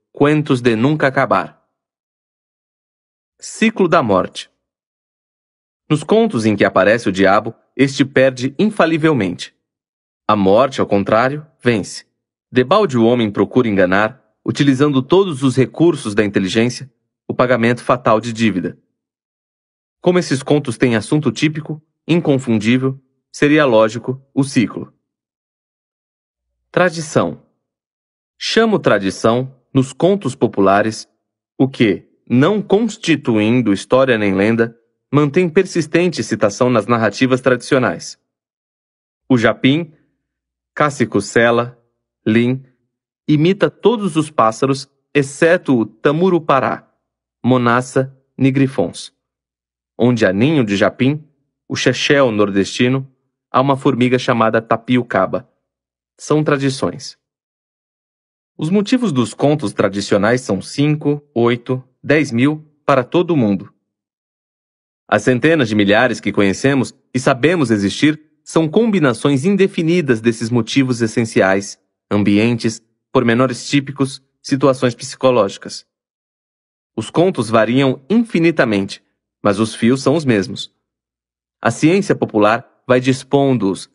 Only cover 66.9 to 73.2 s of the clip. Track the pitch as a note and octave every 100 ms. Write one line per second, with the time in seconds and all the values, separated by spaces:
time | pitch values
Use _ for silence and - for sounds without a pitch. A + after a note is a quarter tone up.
66.9 | _ _ B2+ C#3 B2+ C#3 F3+ B2+ A2 G2
67.9 | - D3 D3+ _ _ - E3+ D#3+ D#3+ A#3
68.9 | G3 D3 A#2 C#3+ C#3 D#3+ G3+ F#3+ G3 D#3+
69.9 | F3 C#3 A2+ A#2 A2 A2+ A#2+ A2+ C#3 C3
70.9 | A#2 A2+ B2 A2+ - F#2+ G2 G2+ - _
71.9 | _ _ G#2 G2+ G2+ A2+ A#2 A#2 A2 _
72.9 | _ _ C3+